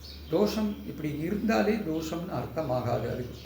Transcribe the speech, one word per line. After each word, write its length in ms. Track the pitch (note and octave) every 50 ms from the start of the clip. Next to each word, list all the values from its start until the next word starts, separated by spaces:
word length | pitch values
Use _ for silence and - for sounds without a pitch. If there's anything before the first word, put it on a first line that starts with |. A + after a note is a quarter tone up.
| - - - - - -
தோஷம் 560 | D#3 F3 G#3 G3+ - A3 G#3+ G#3 - - -
இப்படி 320 | - C3 C3 D3 D3+ C#3 D3
இருந்தாலே 560 | D#3+ F3 G#3 G3+ - G#3+ A3+ A3 G3+ G3+ A#3
தோஷம்னு 580 | - D#3+ D#3+ D#3 D#3+ D#3+ - E3+ E3 F3 F#3+ F3 C3
அர்த்தமாகாது. 680 | A2 - - D#3+ D#3 C3+ B2+ B2 A#2 A#2+ A#2+ A2+ A#2 A#2+
அதுக்கு 260 | A#2+ B2 A#2 - - - -